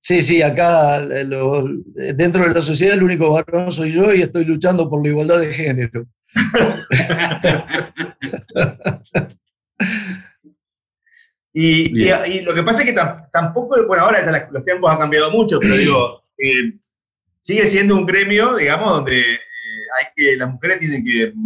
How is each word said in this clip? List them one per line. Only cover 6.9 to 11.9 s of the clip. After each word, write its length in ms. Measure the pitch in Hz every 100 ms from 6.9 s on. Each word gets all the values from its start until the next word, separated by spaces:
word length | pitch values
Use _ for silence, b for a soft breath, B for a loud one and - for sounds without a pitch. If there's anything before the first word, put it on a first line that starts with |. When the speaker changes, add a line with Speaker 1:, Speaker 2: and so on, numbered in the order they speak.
| - 170 165 165 165 180 156 - 165 - - 151 - - - - - 147 - - - _ 180 - - _ _ _ _ 190 220 196 185 - _ _ _ _ _ _ _ b b b _ _ 156
Speaker 2:
Y, 320 | 165 160
y 40 | 160